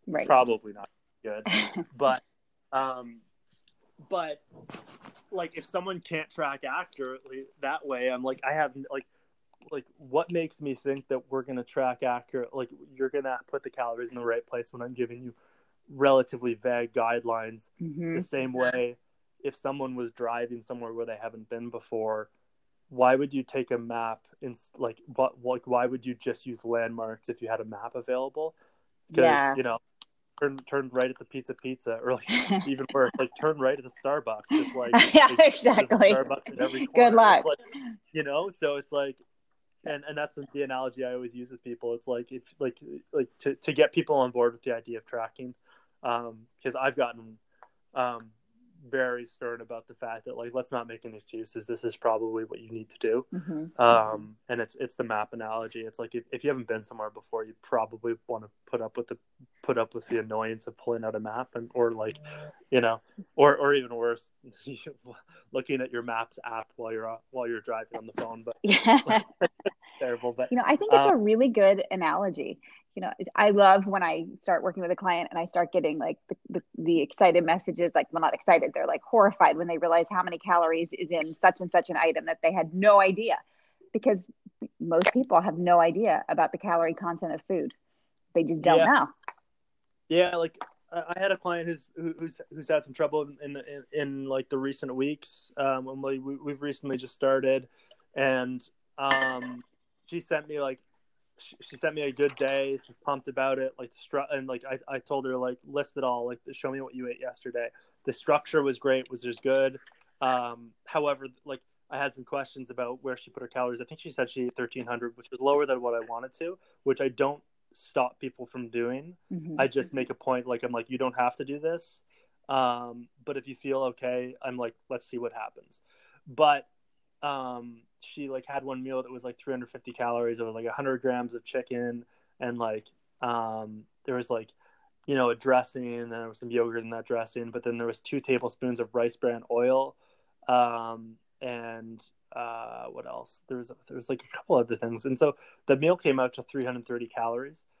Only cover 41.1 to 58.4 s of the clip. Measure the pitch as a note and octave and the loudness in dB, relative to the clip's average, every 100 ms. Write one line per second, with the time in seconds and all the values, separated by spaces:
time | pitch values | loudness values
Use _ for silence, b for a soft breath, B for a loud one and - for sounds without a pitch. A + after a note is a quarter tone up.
41.1 | B2 B2 B2 B2 B2 B2 A#2 A#2+ A#2 C3 | -6 -8 -12 -16 -14 -14 -8 -6 -6 -4
42.1 | A#2+ A#2+ B2+ - - C3 - D3 C#3+ - | -6 -6 -14 -16 -6 -6 -6 -14 -16 -4
43.1 | D3 B2+ _ C#3+ C3+ - C#3+ D3+ E3+ D#3 | -4 -4 _ -6 -4 0 4 4 2 0
44.1 | C#3+ B2+ A#2+ A#2+ A#2 B2+ A#2 A#2 A2+ - | 2 2 2 0 0 -6 -6 -8 -12 -10
45.1 | A#2+ A2+ - B2+ - _ _ _ _ B2 | -8 -8 -10 -16 -18 _ _ _ _ -4
46.1 | A#2 A#2 A2 A#2 _ C3+ C3 C3+ C3 A#2+ | -4 -6 -14 -20 _ -6 -2 -2 0 -2
47.1 | A#2 A2+ A2 _ b b b _ C3+ B2 | -4 -18 -20 _ b b b _ -4 -2
48.1 | A#2 A2+ _ _ _ _ _ B2+ C3 B2+ | -4 -12 _ _ _ _ _ -4 -2 0
49.1 | B2 A#2+ - A#2+ A#2 A#2 A2+ - A#2+ A#2 | -4 -10 -10 -8 -8 -10 -14 -14 -12 -10
50.1 | A2+ B2+ A#2+ A#2+ B2+ B2 B2 A#2 A2+ A#2 | -10 -12 -12 -8 -6 -4 -6 -6 -12 -16
51.1 | G#2+ - A2 A2+ A#2 A2 A#2 A2+ - A#2 | -18 -14 -12 -12 -12 -8 -6 -6 -2 0
52.1 | A2 A2+ A2+ A2+ - A2+ A2+ A2 - A2+ | 0 -2 -4 -8 -12 -14 -14 -14 -6 0
53.1 | A#2+ - F3+ D#3+ D#3 E3 - A#2+ A#2 A2 | 0 -2 -8 -8 -8 -6 4 8 8 4
54.1 | G#2+ G#2+ A2 - A#2 A2 A#2+ B2 - A#2 | -2 -10 -16 -6 -6 -6 -8 -8 -6 -4
55.1 | G#2+ G#2+ A#2 A2 A2+ A2+ A2+ A2 - A2+ | -4 -4 -8 -8 -8 -8 -10 -12 -12 -10
56.1 | A#2+ - A#2+ C#3+ C3 A#2 A2 G#2+ A2+ G#2+ | -10 -8 -6 -4 -4 -4 -6 -8 -10 -10
57.1 | G#2+ - A2+ A2 - - A#2+ A2 A2+ A#2+ | -12 -10 -8 -8 -14 -2 -2 0 -4 -6
58.1 | A2+ - A2+ | -6 -8 -10